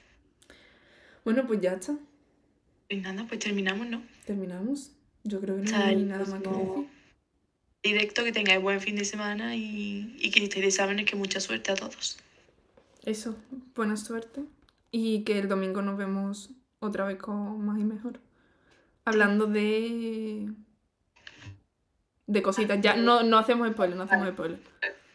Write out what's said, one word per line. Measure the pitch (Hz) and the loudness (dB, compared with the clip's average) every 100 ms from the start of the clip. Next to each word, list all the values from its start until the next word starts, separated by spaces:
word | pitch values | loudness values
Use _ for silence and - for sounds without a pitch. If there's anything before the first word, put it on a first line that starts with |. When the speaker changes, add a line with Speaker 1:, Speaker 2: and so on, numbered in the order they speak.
| _ _ _ _ - - - _ _ - - - | _ _ _ _ -20 -20 -20 _ _ -20 -20 -10
Speaker 1:
Bueno, | - 233 247 | 0 0 2
pues | 214 | 2
ya | 180 | 0
está. | 190 - 294 - _ _ _ _ _ _ _ - | -2 -4 -6 -8 _ _ _ _ _ _ _ -8
Speaker 2:
Pues | 202 | -6
nada, | 185 190 226 | -6 -8 -6
pues | 220 | -6
terminamos, | 214 202 185 196 240 | -2 -2 0 -2 -4
¿no? | 233 - - - | -6 -10 -20 -6
Speaker 1:
Terminamos. | 202 185 180 214 285 - - _ _ | -6 -4 -6 -4 -4 -8 -20 _ _
Yo | 214 196 | -6 -4
creo | 202 196 | -2 -2
que | |
no | 208 214 | 0 2
Speaker 2:
Hasta | 196 | 4
Speaker 1:
hay | 190 | 4
Speaker 2:
el | 196 | 2
Speaker 1:
nada | 196 196 | -2 -4
más | 196 | -4
que | |
Speaker 2:
próximo | 190 190 190 190 | -4 -2 -2 -4
Speaker 1:
decir. | 285 - _ _ _ _ _ _ _ _ | -6 -10 _ _ _ _ _ _ _ _
Speaker 2:
directo, | 202 208 208 - | 0 2 2 0
que | 233 | 0
tengáis | 226 202 190 | 0 4 4
buen | 190 196 | 4 0
fin | 202 208 | 0 -2
de | 202 | -4
semana | 208 208 208 226 233 | -4 -4 -4 -4 -4
y, | 214 208 202 202 214 277 | -4 -6 -6 -6 -8 -4
y | 214 | 4
que | 226 | 6
si | |
estéis | 202 196 | 4 2
de | 196 | 2
exámenes, | 190 196 202 208 | 4 2 2 -2
que | 202 | -2
mucha | 196 196 | -4 -4
suerte | - 220 - | -4 -4 -2
a | 98 | -2
todos. | - - - - - _ _ _ _ _ _ _ | -4 -8 -10 -10 -20 _ _ _ _ _ _ _
Speaker 1:
Eso, | - 214 240 220 - 269 - | -6 -4 -4 -10 -12 -16 -14
buena | - 214 214 | -4 -2 -2
suerte. | - 226 226 - 294 - _ _ _ | -4 -8 -8 -10 -12 -14 _ _ _
Y | 233 226 214 | -2 0 0
que | 214 202 | 2 0
el | 196 | 2
domingo | 196 190 196 | 0 0 -2
nos | 196 196 | -2 -2
vemos | 196 196 196 208 - - _ - | -2 -2 -4 -6 -12 -20 _ -8
otra | 214 196 196 | -6 -4 -4
vez | 190 | -4
con | - 208 202 214 208 | -6 -6 -6 -4 -2
más | 214 | 0
y | |
mejor. | 214 214 247 254 _ _ _ _ _ _ _ _ | 0 -2 -8 -10 _ _ _ _ _ _ _ _
Hablando | - 214 202 202 214 | 2 4 6 6 4
de, | 208 208 214 226 233 226 220 214 214 208 214 214 _ _ _ _ _ - - 101 98 _ _ _ _ _ _ - | 2 2 2 0 -4 -4 -4 -6 -6 -8 -10 -16 _ _ _ _ _ -20 -20 -18 -18 _ _ _ _ _ _ 0
de | 196 | 2
cositas. | 196 196 208 202 | 2 2 2 4
Ya, | 208 214 | 4 6
no, | 233 240 | 6 6
no | 226 226 | 8 6
hacemos | 220 240 233 | 6 2 2
spoiler, | 214 185 180 | 2 0 0
no | |
hacemos | 190 190 196 | 2 2 2
Speaker 2:
Vale. | 180 | -2
Speaker 1:
spoiler. | 165 170 - - - - - | -6 -8 -14 -8 -8 -8 -20